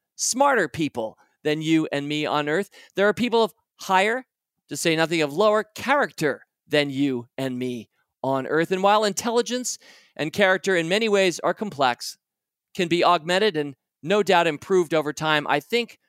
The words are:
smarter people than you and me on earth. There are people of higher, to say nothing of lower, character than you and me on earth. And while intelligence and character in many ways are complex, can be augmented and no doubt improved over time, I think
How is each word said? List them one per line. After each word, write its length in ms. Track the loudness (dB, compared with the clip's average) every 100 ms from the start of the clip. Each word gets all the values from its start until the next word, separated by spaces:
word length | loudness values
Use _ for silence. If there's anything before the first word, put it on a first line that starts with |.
| _ -8
smarter 520 | -4 2 2 2 0
people 500 | -2 -4 -4 -8 -10 _ _
than 160 | -4 -2
you 260 | 2 2 2
and 160 | -4 -4
me 160 | -4
on 240 | -2 -2 0
earth. 220 | -2 -4 -12 -10 0
There 100 | 0
are 80 |
people 300 | 2 0 0
of 100 | 0 _ _ -14
higher, 440 | 0 2 2 -2 -8 _ _ _ -12
to 80 | -2
say 200 | 0 2
nothing 260 | 2 0
of 100 | 0
lower, 320 | 2 2 2
character 840 | -2 -8 -2 0 0 -2 -4 -4 _ _ -2
than 240 | 0 0
you 380 | 0 -2 -2 -6 -8
and 220 | -6 -4
me 300 | -6 -8 -14 _ _ -8
on 240 | -2 -2 0
earth. 260 | -2 0
And 100 | 0
while 220 | 2 4
intelligence 760 | 2 -2 -2 -2 -2 -6 -6 -10 -14 -20 _ -8
and 160 | -6
character 420 | 0 2 2 0
in 140 | 0 0
many 200 | 0 2
ways 320 | 2 2 0
are 140 | -4
complex, 640 | -4 -6 0 0 0 -8 -16 _ _ _ _ _
can 140 | -6 0
be 160 | 2
augmented 520 | 4 2 2 0 2 0
and 200 | -6 -10 _ _
no 200 | -2 0
doubt 240 | 4 4 2
improved 480 | -2 0 0 2
over 180 | 0 -2
time, 340 | -4 0 0 2
I 140 | -2
think 380 | 0 -4 -4 -12